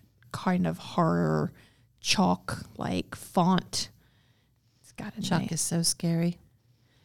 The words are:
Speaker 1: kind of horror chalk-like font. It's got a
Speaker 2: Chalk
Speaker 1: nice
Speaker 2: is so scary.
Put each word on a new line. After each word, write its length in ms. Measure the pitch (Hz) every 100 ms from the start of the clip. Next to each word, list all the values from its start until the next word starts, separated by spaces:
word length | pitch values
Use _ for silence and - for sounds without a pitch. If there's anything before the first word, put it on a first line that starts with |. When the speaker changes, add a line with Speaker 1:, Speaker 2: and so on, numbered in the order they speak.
| _ _ -
Speaker 1:
kind 360 | - - 180 175
of 100 | 175
horror 760 | - - 165 170 160 156 - - - _ _ _
chalk-like 1160 | - - 185 180 - - - - - 185 - -
font. 720 | - - 175 185 - - - - _ _ _ _ _ _ _ _
It's 100 | -
got 240 | - 208 -
a 40 |
Speaker 2:
Chalk 200 | 185 170
Speaker 1:
nice 80 | 190
Speaker 2:
is 80 | 165
so 200 | - 170
scary. 560 | 170 - 170 165 170 175 - _ _ _ _ _